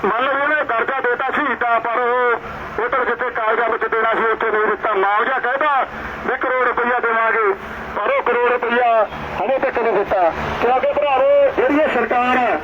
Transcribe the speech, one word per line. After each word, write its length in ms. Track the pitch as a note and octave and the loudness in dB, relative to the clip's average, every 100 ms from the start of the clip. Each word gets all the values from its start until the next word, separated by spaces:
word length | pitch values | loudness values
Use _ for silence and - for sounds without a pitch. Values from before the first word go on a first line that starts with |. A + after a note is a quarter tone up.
ਮੰਨ 200 | G3 A3 | 0 0
ਲਓ 180 | C4+ C4+ | 0 0
ਉਹਨੇ 220 | D4 D4+ | 0 0
ਕਰਜ਼ਾ 360 | D4 E4+ - C4+ | 0 -2 -2 -2
ਦੇਤਾ 240 | C#4 B3 C4 | -2 -2 -2
ਸ਼ਹੀਦ 240 | B3+ C#4+ A#3 | -2 -2 -2
ਦਾ, 200 | A#3 A3+ | 0 0
ਪਰ 220 | A3+ A3+ | 0 -2
ਉਹ 840 | A#3+ B3 B3 A3+ - - - - | 0 0 0 -2 -4 -12 -10 -6
ਉਧਰ 200 | A#3+ C4 | -2 -2
ਜਿੱਥੇ 260 | A#3 A#3 B3+ | -2 -2 -4
ਕਾਲਜਾਂ 380 | A#3+ A3 A3+ A#3 | -2 -2 0 0
ਵਿੱਚ 180 | - A3+ | -2 -2
ਦੇਣਾ 280 | A3+ A3+ | 0 0
ਸੀ, 100 | G#3+ A3+ | 0 0
ਉੱਥੇ 180 | G#3+ A3+ | 0 0
ਨਹੀਂ 160 | G#3+ - | 0 0
ਦਿੱਤਾ। 280 | G#3+ A#3 | -2 -2
ਮੁਆਵਜ਼ਾ 440 | G3+ G3+ - - C4 | 0 2 0 0 -2
ਕਹਿੰਦਾ 480 | A#3+ C4+ D4+ C4+ - - - - - | -2 0 0 0 -2 -6 -10 -8 -6
ਵੀ 100 | B3+ | -4
ਕਰੋੜ 320 | - B3+ B3 | -2 0 0
ਰੁਪਈਆ 300 | A#3 A#3+ B3 | 0 0 0
ਦੇਵਾਂਗੇ, 560 | A#3 A3+ A3+ A3 G#3 - - - - - | 0 0 0 2 0 -2 -6 -10 -8 -4
ਪਰ 160 | A#3 | 0
ਉਹ 100 | C5 | 0
ਕਰੋੜ 300 | - A#3+ A#3+ | 0 0 2
ਰੁਪਈਆ 540 | B3 A#3+ A#3 A#3+ A3+ G#3 - - - | 0 0 2 4 2 2 -4 -8 -4
ਹਲੇ 160 | G#3 C4+ | -2 0
ਤੱਕ 200 | - A#3 | 0 0
ਨਹੀਂ 140 | A3+ | 0
ਦਿੱਤਾ। 400 | G3+ G3+ G#3 E3+ E3 - - | 0 0 2 2 0 -4 0
ਕਿਉਂਕਿ 300 | A#3 B3+ C4+ | 2 2 2
ਭਰਾਵੋ, 580 | C#4+ D4 C4 C#4 C#4+ C#4 - | 0 2 4 6 6 4 4
ਜਿਹੜੀ 220 | B3+ D4 | 2 4
ਇਹ 100 | D4 | 2
ਸਰਕਾਰ 480 | B3 A3 B3 B3 B3+ | 2 0 2 2 2
ਆ 220 | A#3+ D#3 | 2 0